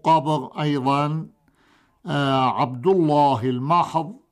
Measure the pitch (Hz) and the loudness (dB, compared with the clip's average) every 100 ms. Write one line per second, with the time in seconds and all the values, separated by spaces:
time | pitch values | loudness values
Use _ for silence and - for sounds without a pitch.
0 | 156 160 147 151 131 - 151 143 127 139 | 2 2 2 -4 -4 -4 -2 0 0 0
1 | 147 156 180 _ _ _ _ _ _ _ | 0 -4 -8 _ _ _ _ _ _ _
2 | - 143 139 135 127 104 131 127 165 190 | -6 -2 0 2 0 0 -4 -2 0 2
3 | 156 147 143 127 127 127 135 175 - 160 | 2 4 2 2 -2 -4 0 0 0 -4
4 | 160 254 _ | -6 -12 _